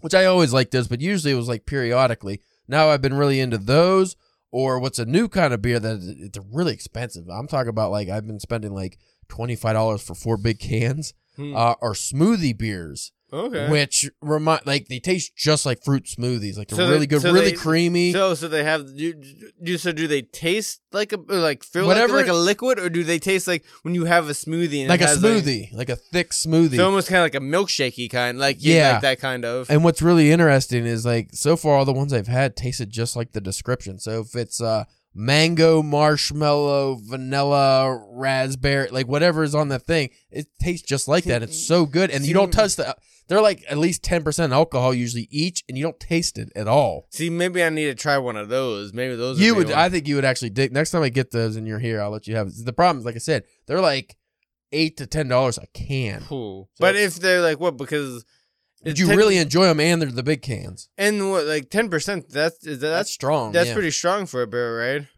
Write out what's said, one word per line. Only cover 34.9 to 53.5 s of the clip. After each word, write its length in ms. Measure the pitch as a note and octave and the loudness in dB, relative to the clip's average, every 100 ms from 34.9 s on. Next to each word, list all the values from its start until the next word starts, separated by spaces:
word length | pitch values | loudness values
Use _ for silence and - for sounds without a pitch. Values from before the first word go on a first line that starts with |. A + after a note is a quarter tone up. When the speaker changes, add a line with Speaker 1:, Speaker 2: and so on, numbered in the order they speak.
| _ _ | _ _
Speaker 1:
mango, 680 | G2 A2+ D3+ E3 E3 E3 D#3+ | -6 0 2 4 4 6 4
marshmallow, 1160 | D3+ D3 D3+ D3 - D3 D3+ D3 C#3+ C#3 C#3 A#2+ | 2 2 2 2 -2 -2 0 2 2 0 0 -4
vanilla, 1040 | G#2 C3 C3 C#3 C#3+ C#3+ C3+ C3+ C3+ A#2+ G#2+ | -8 -10 -4 -2 2 4 6 4 2 -2 -8
raspberry, 800 | A#2+ C3+ C3 C3 C3 C#3 C#3 C3 | -6 -2 0 -2 -2 0 0 -2
like, 200 | B2+ B2 | -4 -2
whatever 340 | D3 F3 D#3+ | 2 2 2
is 100 | D3+ | 0
on 140 | D3+ D3 | 0 0
the 120 | C3 | -4
thing, 320 | - E3 C3 - _ | -2 -2 -2 -8 _
it 160 | C#3 D3 - | -12 -12 -6
tastes 260 | F3+ F3 - | -4 -4 -4
just 220 | C#3 - | -4 0
like 160 | E3+ F3 | 0 2
that. 180 | A#2 | -2
It's 160 | A#2 D#3+ - | -4 -8 0
so 180 | F3 D3+ | 2 2
good, 240 | E3 F#3+ | 2 0
and 160 | C#3 C#3+ | 0 0
you 80 | |
don't 200 | F3+ F#3 | 2 2
Speaker 2:
Seem- 80 | A3 | 2
Speaker 1:
touch 140 | G3+ - | 2 0
the 180 | - - _ _ - | -6 -8 _ _ 0
they're, 140 | G3 | 2
like, 220 | G#3+ F#3 - | 4 2 -4
at 80 | D3 | -2
least 260 | F3 E3+ | 0 -2
ten 200 | - E3+ | -2 -2
percent 300 | D3+ D#3+ D3+ | -2 -2 2
alcohol 400 | C3 D#3+ C3 B2+ | 2 2 0 0
usually 340 | B2 A#2+ A#2+ - | 0 -2 -6 -6
each, 320 | D3 F3+ F3 - | -4 -2 -4 -8
and 100 | C3 | -6
you 60 | |
don't 160 | D#3+ - | -6 -6
taste 380 | - E3 E3+ - | -4 -2 -2 -6
it 120 | E2+ - | -10 -6
at 120 | G#2+ | 0
all. 400 | C#3 A#2 D2 - | 2 2 -2 -10
Speaker 2:
See, 180 | - E3 | -8 -4
maybe 340 | E3+ F3+ F3 | -2 -2 0
I 60 | E3 | 0
need 160 | D#3 D3+ | 0 -4
to 100 | A#2 | -2
try 220 | D3+ C#3 | 0 0
one 200 | B2 G#2+ | -2 -8
of 120 | G#2 | -4
those. 440 | C3 B2+ G2+ G#2 | -4 -2 -6 -8
Maybe 220 | A2+ B2+ A#2 | -8 -6 -6
those 240 | B2+ C#3 | -4 4
Speaker 1:
You 140 | A3 G#3+ | 4 4
Speaker 2:
would 60 | |
be 20 | D#3 | 2
Speaker 1:
would, 100 | D3 | 2
Speaker 2:
one. 80 | F3 | 2
Speaker 1:
I 40 | |
think 180 | F3+ D3 | 0 -2
you 80 | C#3+ | 0
would 100 | C3+ | 0
actually 240 | B2 A#2+ | 0 -4
dig, 200 | A2 C3+ | -2 0
next 200 | C3+ D#3+ | 0 -2
time 100 | E3+ | 0
I 60 | C#3 | 0
get 220 | C3 B2+ | 0 -2
those 240 | A#2 A2+ A2 | -2 -2 -4
and 120 | A2 | -6
you're 120 | A2 | -6
here, 220 | A#2+ A2 | -4 -4
I'll 80 | G#2 | -6
let 160 | G#2+ G#2 | -8 -6
you 80 | A2 | -4
have 120 | G2 | -4
it. 60 | A2 A#2+ | -6 -6
The 80 | |
problem 260 | A#2 F3+ C#3 | 2 2 2
is, 60 | A#2 | -4
like 100 | A2+ | -6
I 40 | |
said, 240 | D#3+ C3 - | -2 -2 -4